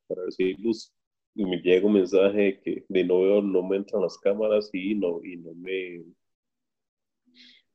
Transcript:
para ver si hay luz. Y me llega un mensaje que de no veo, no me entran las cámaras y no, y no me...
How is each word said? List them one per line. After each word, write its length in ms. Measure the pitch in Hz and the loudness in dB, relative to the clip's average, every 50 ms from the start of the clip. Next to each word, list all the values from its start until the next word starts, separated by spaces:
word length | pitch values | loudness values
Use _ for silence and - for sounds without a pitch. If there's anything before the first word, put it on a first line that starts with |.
| _ | _
para 140 | - 92 90 | -10 -10 -8
ver 100 | 90 87 | -8 -8
si 120 | - - 92 | -4 -2 -2
hay 100 | 92 95 | -2 -2
luz. 360 | 95 104 113 110 - - _ _ _ _ _ _ _ _ _ - | -2 -4 -4 -4 -4 -6 _ _ _ _ _ _ _ _ _ -8
Y 120 | 107 101 | -6 -4
me 120 | 92 90 | -4 -4
llega 300 | 82 80 90 90 92 98 | -2 2 4 4 6 6
un 60 | 104 104 | 4 4
mensaje 680 | 98 90 87 98 95 98 98 104 104 101 98 98 - - | 4 4 4 4 4 4 4 4 2 2 2 0 -2 -6
que 220 | 85 92 - - | -8 -8 -8 -6
de 160 | - 95 92 87 | -4 0 0 2
no 180 | 90 90 92 | 2 2 4
veo, 200 | 95 98 101 104 | 4 4 4 2
no 220 | 101 98 92 92 90 | 2 2 0 0 0
me 140 | 92 98 | 0 -2
entran 240 | 98 101 - - 104 90 | -4 -4 -4 -4 -2 -2
las 140 | 85 - - | -4 -4 -2
cámaras 500 | - 98 104 107 110 107 107 104 104 - - | -2 -2 0 0 0 0 0 0 -2 -2 -6
y 200 | 92 92 101 107 | -6 -4 -4 -4
no, 280 | 101 92 87 82 82 - | -2 -2 -4 -4 -6 -8
y 140 | 95 90 | -12 -16
no 160 | 85 82 82 85 | -16 -16 -16 -16
me... 480 | 85 87 92 95 95 92 90 87 85 82 85 - _ _ _ _ _ _ _ _ _ _ _ _ _ _ _ _ _ _ _ _ _ _ _ _ _ - - - _ _ _ | -14 -10 -8 -8 -6 -8 -8 -12 -16 -18 -20 -20 _ _ _ _ _ _ _ _ _ _ _ _ _ _ _ _ _ _ _ _ _ _ _ _ _ -20 -20 -20 _ _ _